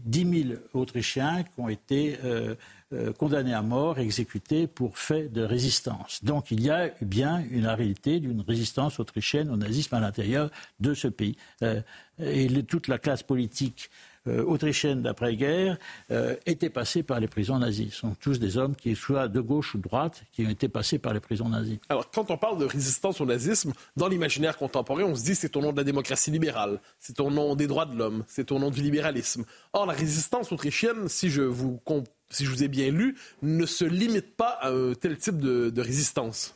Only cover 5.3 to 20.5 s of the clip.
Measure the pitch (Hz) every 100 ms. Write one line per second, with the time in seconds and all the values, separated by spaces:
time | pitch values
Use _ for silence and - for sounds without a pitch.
5.3 | 117 110 123 131 - - 101 - - 104
6.3 | 147 - 110 127 160 170 - 104 95 139
7.3 | 175 139 123 110 113 113 95 - 165 139
8.3 | 113 101 117 113 - 147 - 113 - -
9.3 | 143 151 113 104 123 151 123 107 107 104
10.3 | 131 151 - - - 113 143 131 - 104
11.3 | 123 - - 113 107 107 - - - 151
12.3 | 143 131 131 - 165 143 123 - 131 -
13.3 | 131 117 - 135 - - - - - -
14.3 | 120 117 160 151 143 151 135 120 107 120
15.3 | 110 139 170 190 175 - - - 117 120
16.3 | 123 - 165 165 - 120 175 156 123 110
17.3 | - 104 131 120 104 110 - 120 98 -
18.3 | 131 107 107 135 139 - 107 - 139 127
19.3 | 104 117 147 143 107 92 120 160 - -
20.3 | - 110